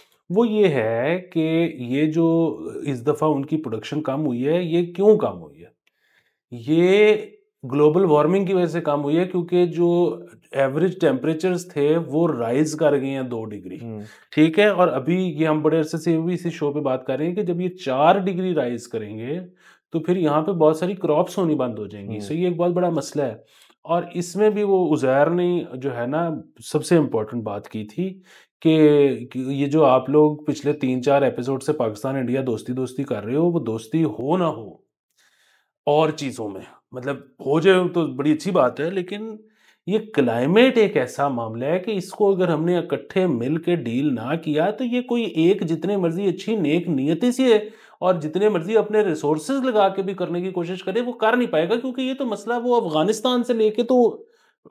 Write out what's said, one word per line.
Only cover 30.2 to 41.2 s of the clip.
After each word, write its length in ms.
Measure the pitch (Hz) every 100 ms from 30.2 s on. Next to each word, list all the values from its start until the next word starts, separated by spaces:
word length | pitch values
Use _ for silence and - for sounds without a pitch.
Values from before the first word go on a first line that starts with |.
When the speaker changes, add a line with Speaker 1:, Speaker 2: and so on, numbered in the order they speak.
| 151 151 -
Speaker 1:
पिछले 260 | - 147
तीन 280 | 147 131 127
चार 220 | 135 139
एपिसोड 380 | 131 123 120 131
से 120 | 156
पाकिस्तान 440 | 147 113 107 131 135
इंडिया 240 | 120 127
दोस्ती 320 | 127 107 -
दोस्ती 300 | 127 127 -
कर 200 | 131 110
रहे 120 | 107 143
हो, 100 | 175
वो 140 | 170
दोस्ती 420 | 113 113 - 165
हो 360 | 156 - 131 185
ना 80 | 165
हो 400 | 113 101 - _ _ _ _ _ _ _ _ _ _ -
और 240 | 151 156
चीज़ों 380 | 151 139 117 104
में, 120 | 95 - _ _
मतलब, 420 | 127 131 131 - _ 135
हो 140 | 160
जाए 280 | 185 185 175
तो 200 | 175 147
बड़ी 240 | 131 147
अच्छी 200 | 151 185
बात 280 | 175 123 123
है, 120 | 160
लेकिन 520 | 190 180 208 220 214 - _ _ _ -
ये 120 | 220
क्लाइमेट 800 | 220 147 123 117 135 208 262 240
एक 200 | 202 143
ऐसा 320 | 123 -